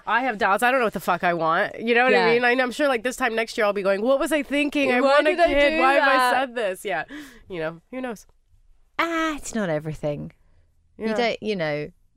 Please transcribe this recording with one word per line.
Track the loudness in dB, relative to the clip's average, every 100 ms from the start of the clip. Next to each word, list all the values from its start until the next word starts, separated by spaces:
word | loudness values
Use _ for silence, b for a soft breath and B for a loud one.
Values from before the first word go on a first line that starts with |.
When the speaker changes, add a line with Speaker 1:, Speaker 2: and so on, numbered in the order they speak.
| -4
Speaker 1:
I | -2
have | -2 0
doubts. | 0 2
I | 2
don't | 2
know | 0
what |
the | -2
fuck | -2 0
I | 0
want. | 2 2 2 0 -2
You | 0
know | 4
what | 4
Speaker 2:
Yeah. | 4 4
Speaker 1:
I |
mean? | 4
I, | 2 2
I'm | 0
sure, | 0 0
like, | 0
this | -2 -2
time | -2
next | -2 -4 0
year | 0
I'll |
be | 0
going, | 0 0
"What | 2 0
was | 0
I | -2
thinking? | 0 -2 0 0 0
I | 2
Speaker 2:
Why | 4
Speaker 1:
want | 4 4
a |
Speaker 2:
did | 2
I | 2
Speaker 1:
kid. | 4 2
Speaker 2:
do | 2
Speaker 1:
Why | 2
have | 4 4
I | 4
Speaker 2:
that?" | 2 0 -2
Speaker 1:
said |
this? | -4 -4 -4
Yeah. | -4 -6 -6 -12 -18 -20 -12
You | -8
know, | -8 -8 _
who | -10
knows? | -8 -10 -16 _ _ _ _ _ _ -4
Speaker 2:
Ah, | -2 -2 -4 -6
it's | -8
not | -4 -2
everything. | -4 -6 -6 -6 -6 -10 -18 _ _ _ _ _ -8
Speaker 1:
Yeah. | -4
Speaker 2:
You |
don't, | -2 -2 -2
you | -6 -4
know, | -4 -4 -8 -14 _